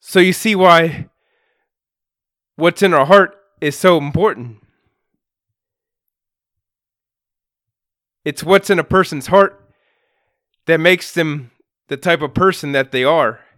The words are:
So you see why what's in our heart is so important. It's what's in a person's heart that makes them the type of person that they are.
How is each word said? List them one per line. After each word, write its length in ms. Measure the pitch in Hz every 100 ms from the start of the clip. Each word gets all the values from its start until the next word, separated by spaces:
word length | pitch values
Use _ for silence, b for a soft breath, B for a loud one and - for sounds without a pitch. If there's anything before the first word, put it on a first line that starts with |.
| -
So 120 | 190
you 140 | 185
see 220 | 170 220 202
why 540 | 185 170 165 - - _ _ _ _ _ _ _ _ _ _ _ _ _ _ -
what's 260 | 165 170
in 100 | 196
our 140 | 160 143
heart 360 | 202 180 - _ _
is 160 | 151 143
so 220 | 185 170
important. 640 | 143 151 208 156 120 107 _ _ _ _ _ _ _ _ _ _ _ _ _ _ _ _ _ _ _ _ _ _ _ _ _ _ _ _ _ _ _ _ _ _ _ _
It's 200 | 151 147
what's 260 | 151 190 -
in 80 | 190
a 60 |
person's 440 | 156 190 180 151 127
heart 320 | 190 196 - _ _ _ _ _ _ _ _ _ _ -
that 120 | 165
makes 320 | 165 185 -
them 400 | - 160 147 123 _ _ _ _
the 100 | 143
type 240 | 180 170
of 140 | 147 -
person 360 | 185 180 143
that 200 | 139 135
they 120 | 131
are. 400 | 127 160 123 110 _